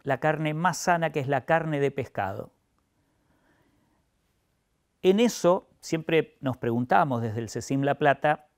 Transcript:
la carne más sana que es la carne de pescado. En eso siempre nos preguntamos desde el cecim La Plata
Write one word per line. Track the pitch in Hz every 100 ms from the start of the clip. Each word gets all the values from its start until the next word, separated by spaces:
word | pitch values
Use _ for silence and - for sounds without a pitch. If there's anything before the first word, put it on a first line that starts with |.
la | 139 131
carne | 156 156 156
más | 151 180 165
sana | - 175 160
que | 151
es | 135
la | 135 -
carne | 165 160 147
de | 135
pescado. | 135 120 - 98 101 - _ _ _ _ _ _ _ _ _ _ _ _ _ _ _ _ _ _ _ _ _ _ _ _ _
En | 180 202
eso | 240 - 175 190 - _
siempre | - 160 160 160 147 _
nos | 135 120
preguntamos | 120 117 127 196 156 120
desde | 113 107
el | 113
cecim | - - 135
La | 139
Plata | 139 147 131 151 156 _